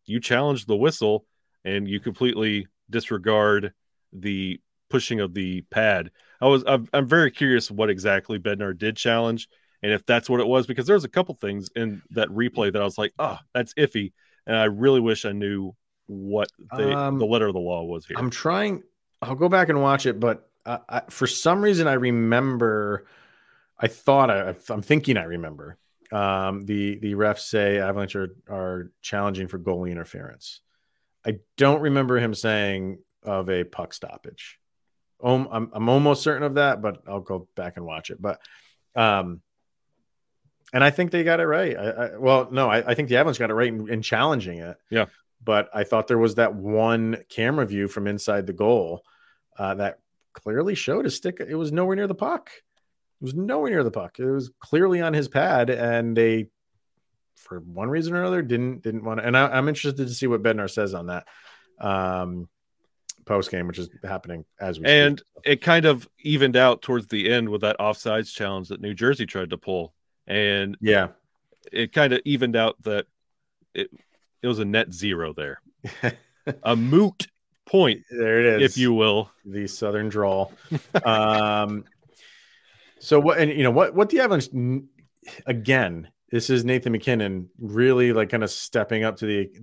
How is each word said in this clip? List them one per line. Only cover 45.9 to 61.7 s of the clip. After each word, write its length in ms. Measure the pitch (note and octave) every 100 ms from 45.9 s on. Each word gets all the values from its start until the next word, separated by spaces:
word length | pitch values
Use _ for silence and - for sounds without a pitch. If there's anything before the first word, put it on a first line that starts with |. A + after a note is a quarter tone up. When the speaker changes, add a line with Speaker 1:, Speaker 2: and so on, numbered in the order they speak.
| A2+ -
Speaker 2:
there 100 | A#2
was 160 | A2+ G#2
that 180 | A2+
one 640 | G#2 G2 A2 A2+ A2+ A2+ A#2 -
camera 380 | - A#2 D3+ A2
view 220 | G2+ G2
from 180 | G#2+ G2+
inside 380 | G#2 - G2+ F#2+
the 60 |
goal, 500 | F2+ G#2+ A#2+ E2+ F2+ - _ _ _ _ -
uh, 160 | G2 G2
that 240 | G2 - _ _ _
clearly 420 | - G#2+ A#2 F#3
showed 320 | G3 - F3+ C4+
a 40 |
stick. 260 | - F#3 F3+ D#3
It 80 |
was 160 | D#3 D#3
nowhere 220 | D#3+ F#3
near 140 | F#3+ G3+
the 60 | F#3
puck. 340 | G#3 F4 - - _ _ _ _ _ _
It 40 |
was 100 | C3
nowhere 360 | D3+ G3+ C#4+ C#4
near 140 | F3+
the 60 | A#2
puck. 260 | G2+ F2 -
It 80 | C3
was 240 | C#3 A#2+ -
clearly 420 | - D3+ F#3 F3
on 120 | E3
his 140 | D3+ C#3
pad, 420 | C3+ F3+ C#3 A#2+
and 460 | A#2+ A#2 A#2 A#2 A2+
they, 320 | A2+ A2+ A2 _ _ _ _ _ _ _ _ _
for 240 | - F2+
one 280 | E2+ F2 A#2
reason 260 | D#3 E3
or 60 | F3
another, 220 | F#3 F3+
didn't, 400 | C3 A#2+ B2 B2+
didn't 220 | A2 A2
wanna, 180 | A2 A2
and 140 | A#2 B2+
I, 100 | C3+
I'm 200 | C3 C#3+
interested 360 | C#3+ D3 C#3 B2
to 60 |
see 140 | A#2+ C3
what 160 | A2+
Bednar 260 | A2+ A2 G2
says 240 | - G2+
on 120 | F#2 F2
that, 200 | F2+ - - - - _